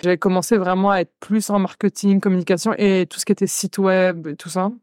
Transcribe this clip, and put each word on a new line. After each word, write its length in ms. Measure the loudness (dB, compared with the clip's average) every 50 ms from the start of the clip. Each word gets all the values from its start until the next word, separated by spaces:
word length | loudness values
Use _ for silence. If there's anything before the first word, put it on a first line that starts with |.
| -2
J'avais 140 | 0 0
commencé 400 | 2 2 0 0 0 0 0 0
vraiment 340 | 0 2 0 0 0 2 2
à 60 | 2
être 160 | 0 -2 -4 _ _
plus 280 | -6 -2 -2 -2 0 0
en 100 | 0 0
marketing, 600 | 0 -2 -2 -2 -2 -2 -2 0 2 2 2 4
communication 540 | 2 2 0 0 0 0 0 0 0 -2 0
et 300 | 2 2 2 2 2 0 -2
tout 80 | -4
ce 60 | -4 -2
qui 80 | -2
était 160 | 0 0 0
site 300 | -2 -2 -4 -6 -4 -2
web 500 | 0 2 2 4 4 2 2 0 -4 -8
et 80 | -10 -10
tout 140 | -12 -12 -8
ça. 240 | -4 -4 -4 -4 -4 -8